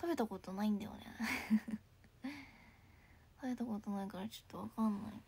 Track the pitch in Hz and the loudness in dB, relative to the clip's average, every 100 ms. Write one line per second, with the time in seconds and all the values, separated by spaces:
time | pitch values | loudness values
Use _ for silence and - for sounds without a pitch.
0 | 339 320 220 190 - 190 214 202 196 202 | 0 2 2 0 -6 0 2 2 0 -10
1 | - - 226 262 - 220 - 220 - - | -12 -4 -2 0 4 4 4 -6 -8 -20
2 | - - 262 294 277 - - - - - | -20 -8 -8 -8 -12 -18 -20 -20 -20 -20
3 | - - - - 262 240 240 208 208 202 | -20 -20 -20 -8 -4 0 0 0 0 -2
4 | 196 180 214 - - - 220 - 220 202 | -2 -4 -6 -6 -10 -8 -6 2 2 2
5 | 220 202 | -4 -8